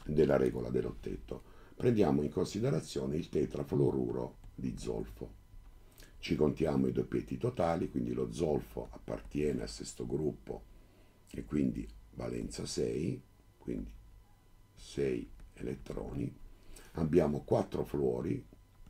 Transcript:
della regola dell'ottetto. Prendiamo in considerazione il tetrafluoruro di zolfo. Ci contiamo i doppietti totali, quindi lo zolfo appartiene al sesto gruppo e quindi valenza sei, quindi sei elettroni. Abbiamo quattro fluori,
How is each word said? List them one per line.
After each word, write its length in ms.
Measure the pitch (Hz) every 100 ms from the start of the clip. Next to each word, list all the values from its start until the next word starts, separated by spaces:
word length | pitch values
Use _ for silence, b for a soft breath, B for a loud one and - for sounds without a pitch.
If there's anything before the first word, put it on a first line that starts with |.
della 320 | 78 76 71 67
regola 320 | 64 60 60
dell'ottetto. 720 | 64 58 55 52 50 - 64 B B B
Prendiamo 480 | - 123 110 82 71
in 80 | 73
considerazione 880 | - 85 101 127 107 - - 65 78
il 140 | -
tetrafluoruro 1040 | 80 69 71 71 69 67 67 58 62 62 - -
di 220 | - 64 55
zolfo. 640 | 58 55 52 - 58 - - - - B B B B -
Ci 180 | - 85
contiamo 520 | 76 69 80 67 65
i 40 |
doppietti 460 | 62 64 62 60 65
totali, 520 | 123 - 85 85 95
quindi 220 | 67 58
lo 180 | 60 62
zolfo 580 | 58 80 71 - 60 -
appartiene 720 | - - 55 - 71 73 64
al 80 | 53
sesto 360 | - - - 60
gruppo 580 | 71 76 - - 60 - b b b b b -
e 160 | - -
quindi 420 | 76 65 55 - - -
valenza 560 | 60 60 60 - - -
sei, 540 | - 62 64 87 123 - - - -
quindi 340 | - 53 - - - - - - - - -
sei 520 | - - 69 67 60 - - -
elettroni. 760 | - 60 67 - - - 65 - - - B B B B
Abbiamo 480 | - 82 85 76 71
quattro 440 | - 117 - 80
fluori, 640 | 71 73 65 60 80 - - - - -